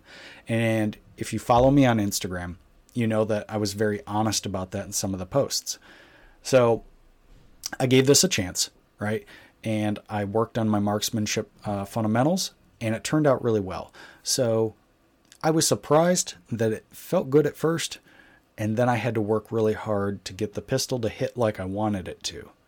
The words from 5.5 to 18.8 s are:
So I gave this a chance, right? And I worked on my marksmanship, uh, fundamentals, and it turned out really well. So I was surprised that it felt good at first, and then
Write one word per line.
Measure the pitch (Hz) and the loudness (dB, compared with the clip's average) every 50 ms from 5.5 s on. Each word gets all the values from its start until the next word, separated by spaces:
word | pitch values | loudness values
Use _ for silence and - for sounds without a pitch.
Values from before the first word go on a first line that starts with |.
| - - - - - - - - - - - - - - - - - _ _ | -2 -6 -6 -8 -12 -12 -14 -20 -20 -20 -20 -20 -20 -20 -20 -20 -20 _ _
So | - - 127 120 117 113 110 - - - _ _ _ _ _ _ _ - - - - - - - - - - | 2 4 6 6 6 4 0 -2 -12 -20 _ _ _ _ _ _ _ -20 -20 -20 -20 -20 -14 -12 -12 -6 -4
I | 135 127 | 0 4
gave | 131 131 127 | 4 4 6
this | 131 143 139 - | 6 6 4 4
a | 180 | 2
chance, | - - 92 87 - - - - - _ _ _ _ _ | 0 -2 -4 -4 -4 -6 -6 -6 -6 _ _ _ _ _
right? | 104 104 110 107 - - - - - - _ _ - | -6 -4 -4 -6 -6 -12 -20 -20 -20 -20 _ _ -6
And | 113 110 107 107 107 107 - - - | -4 -2 -2 -2 -2 -2 -4 -8 -8
I | 104 104 104 | -6 -4 -4
worked | 98 101 110 113 - - 120 | -2 0 -2 -2 0 -2 -2
on | 113 110 | 0 2
my | 104 104 | 2 2
marksmanship, | 101 104 104 107 - - - 113 107 104 - 113 104 - _ _ - | 0 0 0 -2 -2 -4 -4 -4 -4 -2 -2 -4 -4 -6 _ _ -8
uh, | 107 104 101 98 | -6 -6 -6 -6
fundamentals, | - - 117 113 107 110 117 127 151 180 190 - - - _ _ _ _ _ | -6 -4 -2 -2 0 2 2 2 2 2 0 -2 -6 -10 _ _ _ _ _
and | 117 110 113 | -4 -4 -4
it | 107 - | -4 -4
turned | - 151 156 151 | -2 0 2 4
out | 147 131 - - | 4 2 2 2
really | 123 110 107 | 2 2 2
well. | 98 92 87 80 - - _ - - - - - | 0 -2 -6 -8 -10 -12 _ -20 -20 -20 -20 -14
So | _ - - - 131 113 113 113 113 110 - _ _ _ _ _ _ _ _ _ _ _ - _ | _ -4 0 0 2 2 2 2 0 0 -4 _ _ _ _ _ _ _ _ _ _ _ -16 _
I | - 156 | -2 0
was | 160 165 151 - | 2 2 2 2
surprised | 127 101 - - 147 156 170 175 185 175 - - - - _ _ | 0 -2 0 2 4 4 6 4 2 0 -2 -6 -10 -16 _ _
that | 120 104 113 110 | -4 0 0 0
it | 110 98 - _ | 0 -2 -8 _
felt | - - - - - 180 - 135 | -20 -20 -8 -2 -2 -2 -2 4
good | 131 151 151 143 | 4 4 4 4
at | - - | 0 -2
first, | - 156 165 160 - - - - _ - - - - - - _ _ _ _ | -2 0 0 0 -4 -6 -8 -12 _ -20 -20 -20 -20 -20 -20 _ _ _ _
and | - 110 107 110 | -4 -4 -2 0
then | 110 | 2